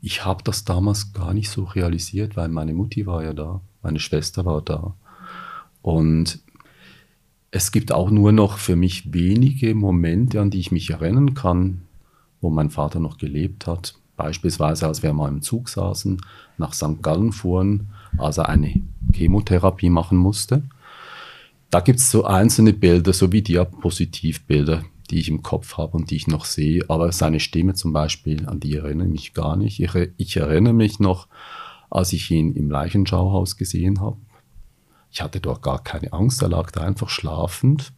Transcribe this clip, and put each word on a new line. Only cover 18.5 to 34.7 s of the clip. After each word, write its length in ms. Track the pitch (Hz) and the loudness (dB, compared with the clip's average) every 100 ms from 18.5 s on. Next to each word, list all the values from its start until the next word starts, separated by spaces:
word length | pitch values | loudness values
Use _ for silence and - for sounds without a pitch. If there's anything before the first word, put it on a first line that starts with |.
| 76 73 - - - - | 2 2 -4 -10 -8 2
Chemotherapie 760 | - 80 98 101 90 95 92 90 | 4 4 2 4 4 4 2 2
machen 280 | 87 82 90 | 2 4 4
musste. 460 | 90 101 - 131 135 - - - - - - - - _ _ | 4 2 0 -2 -2 -12 -20 -20 -20 -20 -20 -20 -20 _ _
Da 80 | 87 | 2
gibt's 320 | 90 123 - | 4 4 6
so 140 | 110 | 4
einzelne 480 | 113 95 107 110 110 | 4 4 4 6 6
Bilder, 400 | 101 90 87 87 | 6 6 6 4
so 180 | 92 95 | 4 4
wie 120 | 104 | 4
Diapositivbilder, 1400 | 104 85 90 - 87 - 78 - 80 73 _ 73 73 80 78 - - | 2 0 0 -2 -4 -2 -4 -2 -4 -6 _ 0 2 0 -4 -16 -6
die 100 | 85 | -4
ich 80 | 80 | -2
im 140 | 76 | -4
Kopf 360 | - 85 - - | -4 -6 -6 -8
habe 180 | 80 85 | -6 -4
und 140 | 82 | -4
die 60 | 78 | -4
ich 100 | 76 | -2
noch 180 | 78 | -4
sehe. 400 | - - 76 82 - | -4 -2 0 0 0
Aber 240 | 80 85 | 0 0
seine 260 | 87 80 78 | 0 0 0
Stimme 360 | - - 92 | -2 0 0
zum 180 | 90 85 | 0 -2
Beispiel, 540 | 78 78 - - 78 78 | -2 -2 -4 -4 -4 -4
an 140 | 76 | -6
die 140 | 71 | -4
erinnere 320 | 73 76 73 90 | -6 -4 -4 -2
ich 60 | |
mich 220 | 78 - | -4 -6
gar 220 | - 76 85 | -6 -4 -2
nicht. 240 | 107 104 | -2 -2
Ich, 100 | 90 92 85 - | -2 0 -2 -4
ich 200 | 92 - | -6 -2
erinnere 380 | 73 78 113 | 0 4 4
mich 240 | 117 107 104 | 6 2 2
noch, 300 | 101 90 - - - - - - _ | 0 0 -6 -20 -20 -18 -18 -20 _
als 220 | - 90 | -2 0
ich 180 | - - | -2 0
ihn 240 | 82 80 | 2 2
im 160 | - 73 | 0 -2
Leichenschauhaus 840 | 71 80 101 95 90 92 95 92 - | -2 0 0 2 2 2 2 -2 -4
gesehen 440 | 92 90 87 98 | -6 -2 0 0
habe. 160 | 104 - - _ _ - - | -2 -8 -14 _ _ -20 -20